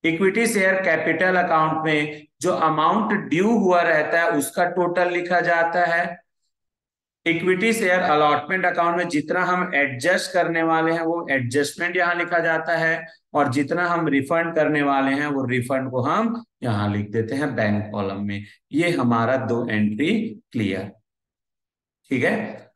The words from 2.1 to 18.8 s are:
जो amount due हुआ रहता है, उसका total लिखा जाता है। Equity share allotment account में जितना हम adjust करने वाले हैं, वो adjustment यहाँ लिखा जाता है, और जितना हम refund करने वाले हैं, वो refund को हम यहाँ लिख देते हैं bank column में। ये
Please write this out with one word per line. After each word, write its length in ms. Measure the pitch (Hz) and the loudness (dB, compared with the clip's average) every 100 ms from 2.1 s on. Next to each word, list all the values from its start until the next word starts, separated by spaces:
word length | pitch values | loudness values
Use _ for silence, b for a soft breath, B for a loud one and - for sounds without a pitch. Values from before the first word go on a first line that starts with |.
| - - _ | -8 -18 _
जो 100 | 180 | -2
amount 600 | 175 160 156 160 202 214 202 143 | 0 0 2 2 2 0 -2 0
due 220 | 156 208 | 2 2
हुआ 280 | 233 190 175 | 4 4 4
रहता 380 | 165 156 151 170 | 4 2 2 0
है, 80 | 170 | 2
उसका 340 | 151 139 - 175 | 0 -2 -2 0
total 440 | 185 175 175 175 | 0 0 2 0
लिखा 280 | 175 175 180 | 0 0 0
जाता 440 | 165 170 165 - 175 | 2 2 2 2 2
है। 320 | 170 180 175 _ _ _ _ _ _ _ _ _ _ 165 | 0 -2 -8 _ _ _ _ _ _ _ _ _ _ -2
Equity 460 | 165 180 185 226 | 0 0 2 2
share 260 | 220 190 180 | 2 2 2
allotment 640 | 175 151 151 147 - 185 180 | 2 2 4 2 -2 -2 0
account 320 | 175 170 175 | 0 0 0
में 100 | 180 | -2
जितना 340 | 151 143 175 175 | -2 -2 -2 0
हम 280 | 180 180 143 | 0 0 0
adjust 560 | 139 123 170 190 - | -2 -2 0 0 0
करने 300 | 175 170 165 | -2 0 0
वाले 280 | 165 160 165 | 0 2 0
हैं, 100 | 165 | 0
वो 260 | 165 170 165 | -2 -4 -2
adjustment 680 | 135 120 139 139 - 175 180 | -2 0 -2 -2 -4 -4 0
यहाँ 180 | 175 175 | 0 0
लिखा 240 | 170 170 | 0 0
जाता 360 | 165 160 160 165 | 0 -2 -2 0
है, 280 | 160 170 - B _ | 0 -2 -6 B _
और 180 | 151 139 | 0 2
जितना 320 | 127 139 170 175 | 0 0 0 0
हम 200 | 170 160 | 0 0
refund 460 | 139 135 170 165 156 | 0 2 0 0 0
करने 260 | 147 151 | 2 2
वाले 280 | 143 139 135 | 2 2 0
हैं, 160 | 139 147 | 0 -2
वो 160 | 139 123 | -2 0
refund 440 | 127 123 135 127 | -2 0 -2 -2
को 100 | 127 | -2
हम 400 | 131 185 233 226 - _ | 0 0 0 -4 -10 _
यहाँ 260 | 123 104 104 | -4 -2 0
लिख 180 | 101 104 | -2 -2
देते 240 | 113 110 135 | -4 -2 -2
हैं 200 | 147 117 | -2 -2
bank 360 | 107 104 104 | 0 0 -2
column 320 | 104 98 101 | -6 -6 -6
में। 220 | 101 101 104 B _ | -6 -6 -10 B _
ये 160 | 143 | -2